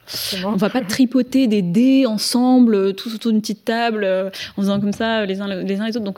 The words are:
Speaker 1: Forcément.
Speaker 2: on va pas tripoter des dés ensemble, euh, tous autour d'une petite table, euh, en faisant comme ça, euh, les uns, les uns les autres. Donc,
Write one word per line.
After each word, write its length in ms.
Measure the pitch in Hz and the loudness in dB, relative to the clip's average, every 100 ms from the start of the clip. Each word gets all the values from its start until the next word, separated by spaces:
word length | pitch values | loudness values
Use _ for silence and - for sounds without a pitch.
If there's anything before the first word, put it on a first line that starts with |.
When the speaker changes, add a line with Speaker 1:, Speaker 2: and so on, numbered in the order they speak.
| - | -14
Speaker 1:
Forcément. 420 | - - 196 185 | -10 -8 -6 -4
Speaker 2:
on 80 | 208 | 0
va 120 | 196 | 0
pas 120 | 254 | -2
tripoter 640 | 190 - 247 262 247 262 262 | -2 0 2 2 0 2 2
des 160 | 208 | 2
dés 440 | 175 175 262 269 254 | 2 2 4 4 2
ensemble, 680 | 214 - 240 254 254 240 | 0 -2 0 4 6 6
euh, 180 | 202 196 | 4 0
tous 220 | 190 240 | -2 -8
autour 160 | 220 233 | -6 -2
d'une 100 | 214 | 0
petite 240 | 214 208 | -2 -6
table, 380 | - 226 233 220 | -4 -2 -2 0
euh, 280 | 196 185 190 - - - | 0 0 -4 -8 -10 -4
en 60 | |
faisant 180 | 196 202 | 0 0
comme 120 | 202 | -2
ça, 280 | 196 226 220 | -2 -2 -2
euh, 60 | 202 | -2
les 140 | 190 | -4
uns, 220 | 202 185 | -6 -6
les 180 | 190 196 | -4 -4
uns 60 | 220 | -4
les 100 | 233 | -4
autres. 80 | |
Donc, 120 | 202 | -6